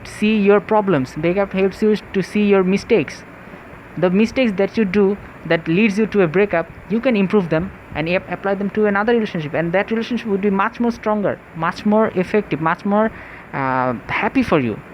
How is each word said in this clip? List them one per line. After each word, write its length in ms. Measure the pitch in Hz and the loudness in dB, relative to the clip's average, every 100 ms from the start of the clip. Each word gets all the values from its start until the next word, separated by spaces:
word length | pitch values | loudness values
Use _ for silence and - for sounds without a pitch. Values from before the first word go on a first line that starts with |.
see 340 | - - 214 220 | -16 -2 0 2
your 220 | 196 208 | 4 4
problems. 560 | 202 214 196 160 131 - | 4 0 2 0 0 -2
Breakup 380 | 165 180 196 | -2 0 -2
helps 280 | 190 190 185 | 0 0 2
you 140 | 214 208 - | 2 2 0
to 100 | 202 | -4
see 200 | 180 208 208 | -2 0 4
your 160 | 196 | 4
mistakes. 600 | 185 196 - 220 139 - - - - - - - - - | 4 0 2 0 0 -8 -18 -20 -20 -20 -20 -20 -14 -2
The 120 | 180 | 2
mistakes 440 | 185 226 - 247 | 4 2 2 0
that 240 | 185 196 - | 0 -2 0
you 80 | 208 | 0
do 320 | 196 196 202 - - 160 | 4 2 0 -8 -16 -2
that 220 | 165 160 | -2 2
leads 320 | 165 226 190 | 2 2 2
you 80 | 220 | 0
to 140 | 208 | 2
a 60 | 175 | 2
breakup, 440 | 160 202 175 165 - - | 2 2 0 -4 -12 -4
you 100 | 208 | -2
can 160 | 254 220 | 0 2
improve 340 | 190 214 175 | 2 2 2
them 220 | 160 185 - - | -2 -2 -10 -12
and 160 | - 160 | -6 -2
ap-, 220 | 180 - | -2 -4
apply 240 | 175 196 196 | -6 -4 -2
them 140 | 202 | -2
to 140 | 214 214 | 0 0
another 280 | 202 214 | 2 2
relationship, 400 | 240 214 180 151 | 0 0 -4 -4
and 200 | 139 170 | -2 0
that 180 | 185 208 | 0 0
relationship 360 | 220 226 233 226 | -2 -2 -6 -2
would 140 | 196 | 0
be 80 | 202 | 0
much 300 | 196 208 - | 0 -2 0
more 120 | 240 | -2
stronger, 460 | 233 220 214 185 117 - - | -2 -2 0 -2 -4 -10 -6
much 300 | 165 185 208 | -6 -2 0
more 220 | 214 220 185 | 2 2 0
effective, 460 | 180 214 202 151 | 0 -2 -2 -2
much 240 | 160 175 202 | -2 -2 0
more, 260 | 208 220 - - - - | 0 0 -4 -18 -20 -12
uh, 400 | 143 135 131 127 113 - | -6 -2 0 0 -2 -4
happy 360 | - 214 262 | -4 -2 0
for 160 | 247 170 | 2 2
you. 200 | 123 101 - | 0 -4 -10